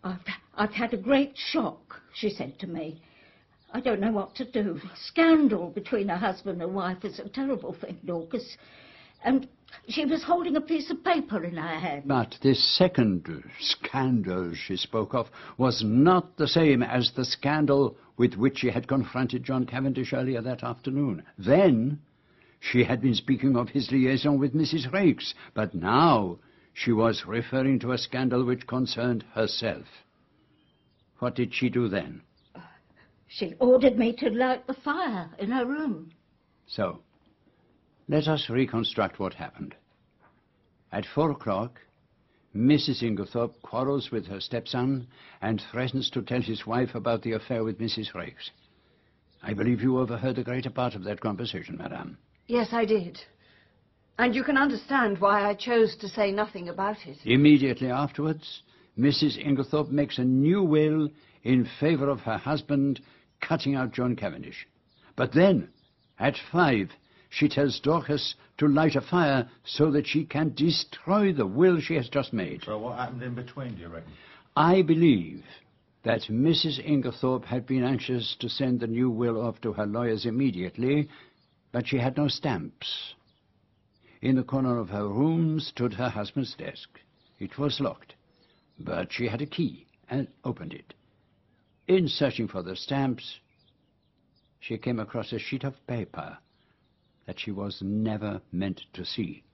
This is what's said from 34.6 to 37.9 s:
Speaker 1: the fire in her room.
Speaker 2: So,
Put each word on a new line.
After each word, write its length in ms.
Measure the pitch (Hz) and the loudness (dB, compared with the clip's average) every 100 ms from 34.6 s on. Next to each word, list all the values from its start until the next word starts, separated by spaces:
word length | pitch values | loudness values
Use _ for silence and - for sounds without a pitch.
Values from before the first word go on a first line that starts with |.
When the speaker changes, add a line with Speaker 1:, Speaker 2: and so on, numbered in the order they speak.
| - | -4
Speaker 1:
the 80 | |
fire 560 | 262 294 311 339 196 165 - | -8 -4 -2 -2 -4 -8 -8
in 140 | 202 | -4
her 120 | 254 | -2
room. 460 | 240 294 302 165 170 _ _ _ _ _ _ | -2 -2 -4 -6 -10 _ _ _ _ _ _
Speaker 2:
So, 360 | - 95 - _ _ _ _ _ _ _ _ _ | -4 -4 -6 _ _ _ _ _ _ _ _ _